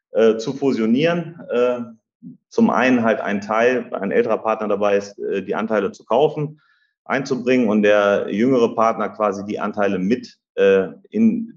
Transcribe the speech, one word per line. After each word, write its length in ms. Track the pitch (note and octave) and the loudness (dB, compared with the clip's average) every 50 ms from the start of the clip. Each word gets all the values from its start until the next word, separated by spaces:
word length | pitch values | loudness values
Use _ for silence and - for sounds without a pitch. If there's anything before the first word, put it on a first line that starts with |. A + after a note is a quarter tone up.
| _ _ | _ _
äh, 260 | - G#2 A2 A2+ A2 | 0 2 2 2 2
zu 160 | A2 - C#3+ C3 | 0 -4 -8 -6
fusionieren. 880 | C3+ C#3 C3+ A#2+ A2 A2 A2 A#2+ C3+ D#3 E3+ F3 F3 E3 - - - - - | -2 -2 -2 0 0 0 0 2 2 2 0 0 -2 -4 -8 -12 -16 -10 -4
Äh, 280 | G#2+ A#2+ B2 B2 B2 A#2+ A#2 A#2 A2+ - _ _ _ _ - - - - _ | -2 0 0 0 0 -2 -6 -12 -16 -20 _ _ _ _ -20 -20 -20 -20 _
zum 220 | _ - - A2+ - | _ 0 2 2 2
einen 340 | B1+ G2+ B2 C3 B2+ A#2+ A2+ | 2 2 2 2 2 2 2
halt 160 | A2+ G#2+ - | 0 0 0
ein 220 | - G2 G#2 G2+ | -2 -4 -6 -6
Teil, 520 | G2+ G#2 G#2+ A2 A#2 B2 B2+ A#2+ - - - | -4 -2 0 2 2 2 2 0 -4 -6 -8
ein 180 | F2+ F#2+ G2 | -6 -4 0
älterer 260 | D2 G#2+ A#2 A#2 G#2+ | 0 0 0 0 -2
Partner 320 | - - A2 A2 A2 A2 G#2 | -2 -2 -2 -2 -2 -2 -4
dabei 260 | G#2 G2 G#2 G2+ G2+ | -2 0 0 0 0
ist, 240 | G2+ G2 - - - | 0 -2 -4 -10 -10
äh, 240 | A#2 - - G2 F#2 | -8 -6 -4 -6 -4
die 120 | F2+ F#2 | -4 -4
Anteile 360 | E2+ G#2+ G#2+ A2 G#2 G2 F#2 | -4 -2 -2 0 -2 -2 -2
zu 140 | - - - | -6 -10 -4
kaufen, 560 | - A2 B2+ D3+ D#3 D3+ D3+ D3 D3 - - _ _ _ _ _ _ _ _ _ | -2 2 2 2 2 0 -4 -8 -8 -10 -14 _ _ _ _ _ _ _ _ _
einzubringen 640 | - A2 C3+ C#3 C#3 C3+ B2+ - B2+ B2+ B2+ A#2+ | -6 -6 -4 -4 -4 -4 -2 0 0 2 2 2
und 160 | G2+ G#2 G#2+ G#2 | 2 2 4 4
der 440 | G#2 G#2 G#2 G2+ G2+ G2+ F#2 - - | 4 4 4 4 4 2 0 0 -2
jüngere 440 | - G2+ A#2 C3 C3+ B2 A#2 A2+ A#2 | -2 0 0 2 4 2 2 2 2
Partner 340 | A2+ A2 A2+ A2 G2 G#2+ G2 | 2 0 0 0 -2 -4 -6
quasi 340 | - - G#2+ G#2 F#2+ G2 G2+ | -4 -2 -2 -2 -2 -4 -8
die 140 | G#2 G2 - | -8 -8 -6
Anteile 400 | - G#2 G#2 G#2+ G2+ G2 G2 F#2 | -6 -6 -4 -2 -2 -2 -2 -2
mit, 380 | F#2 G2 A#2+ A#2+ - - - _ _ _ _ | -2 -2 -2 -2 -4 -10 -20 _ _ _ _
äh, 320 | - G2 G2 G2 F#2+ F#2+ - - - _ _ | 2 4 4 4 4 2 0 -6 -14 _ _
in 420 | - G#2+ A2+ A2 F#2+ - - - - | 0 2 2 2 2 0 -4 -10 -12